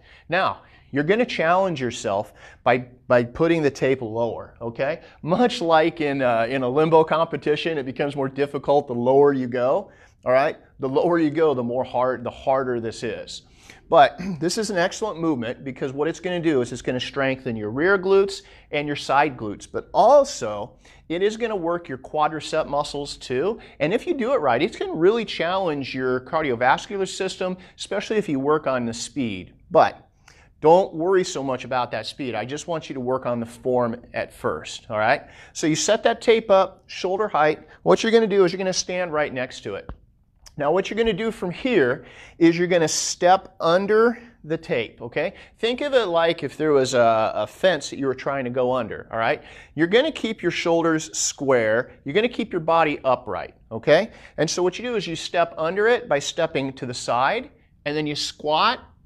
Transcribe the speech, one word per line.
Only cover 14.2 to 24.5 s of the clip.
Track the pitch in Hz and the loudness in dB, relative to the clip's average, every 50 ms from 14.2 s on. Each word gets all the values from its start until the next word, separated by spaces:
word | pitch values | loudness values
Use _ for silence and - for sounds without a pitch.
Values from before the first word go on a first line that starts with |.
| 180 196 | -8 -8
<clears throat> | 180 135 | -6 -4
this | 156 180 - | -4 -4 -2
is | 226 214 208 | -2 -4 -2
an | 202 170 | -2 -2
excellent | 175 190 - - 220 214 - 160 | -2 -2 -2 -6 -8 -8 -6 -4
movement | 165 160 151 123 113 117 123 - 147 | -2 -2 -2 -2 -4 -6 -8 -8 -10
because | 135 127 - 156 135 | -12 -10 -8 -8 -6
what | 131 139 151 165 | -4 -4 -4 -4
it's | 160 - | -4 -6
gonna | - 180 180 175 | -6 -6 -4 -2
do | 156 165 151 127 | 0 0 2 0
is | 123 123 | 0 -2
it's | 131 120 | -6 -8
gonna | - 147 127 123 | -6 -4 -4 -4
strengthen | 123 - - 139 135 135 131 131 - 131 113 | -6 -6 -4 -2 -2 -2 -2 -4 -6 -8 -6
your | 110 104 104 | -6 -6 -6
rear | 113 139 160 185 202 190 | -2 0 2 2 2 2
glutes | 175 190 196 196 196 196 - - - - - - - - | 2 2 4 4 2 2 -2 -10 -14 -20 -20 -20 -12 -6
and | - 147 147 | -6 -4 -4
your | 147 143 | -4 -6
side | - - - 135 143 151 151 127 | -6 -2 0 2 2 2 2 0
glutes. | 123 113 104 95 - - - | -6 -8 -10 -10 -10 -12 -10
But | - 110 - - | -10 -10 -8 -2
also, | - 156 190 233 285 294 277 - - - 123 107 107 101 - - - _ _ - - - _ - | 2 4 6 8 8 6 6 4 -2 -6 -6 -6 -6 -6 -8 -10 -14 _ _ -20 -20 -16 _ -6
it | 160 180 | -2 0
is | 190 214 220 | 0 0 0
gonna | 220 240 226 214 | -2 -4 -4 -4
work | 190 160 165 175 170 170 - | -4 -2 -2 -4 -4 -6 -8
your | 135 127 | -12 -12
quadricep | - - - 151 151 156 156 151 - - 160 156 151 - | -10 -6 -2 -2 -2 -2 -2 -4 -6 -4 -2 -2 -2 -2
muscles | 143 143 147 - - 143 143 139 - - | -2 -4 -4 -4 -6 -10 -10 -10 -12 -12
too. | - - 127 127 160 196 233 - - - - - | -8 -4 -2 -2 -2 -2 -4 -6 -10 -16 -8 -4
And | 147 156 | -2 0
if | 202 254 - | -2 -2 -2
you | 359 320 | -2 -4
do | 277 214 247 | -2 -2 0
it | 277 | 0
right, | 240 151 127 | 0 2 2